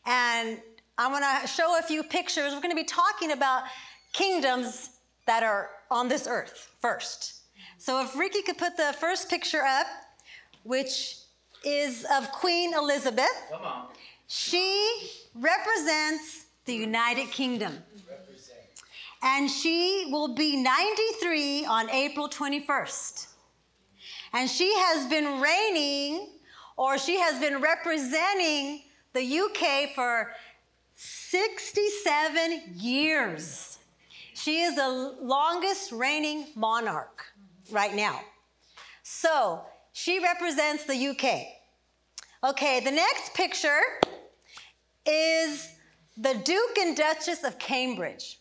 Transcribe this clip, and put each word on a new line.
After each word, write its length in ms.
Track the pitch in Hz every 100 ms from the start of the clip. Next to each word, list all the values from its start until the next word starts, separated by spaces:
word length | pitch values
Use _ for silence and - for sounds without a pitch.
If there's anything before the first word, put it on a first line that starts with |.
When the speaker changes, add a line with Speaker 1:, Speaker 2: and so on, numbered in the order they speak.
Speaker 1:
And 560 | - 247 240 233 226 226 - - _ -
I 100 | 247
wanna 380 | 285 285 269 240
show 320 | - 330 330
a 40 |
few 200 | 330 311
pictures. 500 | 311 339 359 320 285
We're 80 | 285
gonna 140 | 349
be 100 | 330
talking 480 | 311 - 349 415 330
about 320 | 277 269 262 254 - - - _
kingdoms 800 | - 392 359 269 254 233 - - _ _ _ -
that 160 | 226
are 280 | 226 202 - - -
on 180 | 240 247
this 180 | 285 -
earth 460 | 226 - - - _
first. 640 | 240 190 - - - - _ - - -
So 220 | - 262
if 140 | 254 262
Ricky 260 | 392 403
could 160 | 381 -
put 180 | 349 349
the 160 | 294 -
first 280 | 330 359 359
picture 320 | 339 - 311
up, 240 | 269 269 330 - - - - - - -
which 520 | 214 262 269 - - - - _ _ -
is 400 | 285 285 294 233 -
of 180 | 277 233
Queen 420 | - 359 339 349
Elizabeth. 720 | 320 294 277 247 220 277 508 -
Speaker 2:
Come 120 | -
on. 240 | - - - - - - _
Speaker 1:
She 840 | - - 349 381 392 427 466 - - -
represents 1120 | 233 285 381 427 440 302 311 302 311 311 - - _
the 100 | -
United 560 | 233 220 226 233 240 262
Kingdom. 520 | - 262 240 196 143 - - -
Speaker 2:
Represent. 520 | 190 - 131 - - - - - - - -
Speaker 1:
And 280 | 262 269 277
she 580 | 277 330 339 359 392 320
will 240 | 294 294
be 220 | 240 311 285
ninety-three 1080 | 254 269 403 427 453 - 349 311 285 285
on 240 | 294 226 220
April 400 | 262 285 285 294
twenty-first. 1000 | - 285 285 294 269 165 - - - - - _ _ _ _ _ _ - - -
And 160 | 240 254
she 200 | - 370 415
has 300 | 359 320 254
been 320 | 302 294 277
reigning, 880 | 285 349 440 339 285 285 285 320 320 - - - - -
or 220 | 262 269
she 200 | 269 370
has 220 | 339 262
been 220 | 294 277
representing 1200 | 302 330 339 311 254 311 359 392 330 294 277 294 - _ _
the 80 | 254
U 280 | 254 302 392
K 380 | 403 330 277 285
for 380 | 277 247 233 214 - - - _ _ _
sixty-seven 1800 | - - - - 359 427 - - 415 415 403 349 294 311 311 330 330 -
years. 1040 | 175 226 262 311 311 226 156 160 131 - - _ _ _ - -
She 260 | - 302 311
is 140 | 339
the 420 | 277 269 254 262 -
longest 680 | 247 269 311 349 381 392 -
reigning 560 | 226 262 302 302 302 277
monarch 680 | 220 220 226 226 156 - - - _ - - -
right 240 | 208 202
now. 260 | 202 214 - - - _ _ _ - - -
So 640 | - - 330 302 208 165 - - _
she 260 | - - 370
represents 640 | 349 349 349 285 302 294
the 120 | 294 262
U 180 | 277
K. 420 | 269 262 160 - - _ _ _ _ _ - - _
Okay, 380 | 254 269 285 254
the 100 | 233
next 420 | 294 392 - -
picture 480 | - 359 359 302 294 494 - - - - _ _ - - _ _ _ -
is 640 | 311 320 320 320 294 - - _ _ _ -
the 160 | 254
Duke 420 | 233 - 370 480 453
and 160 | 349
Duchess 480 | 277 302 311 339 339
of 160 | 269 -
Cambridge. 800 | - 269 254 214 160 95 - -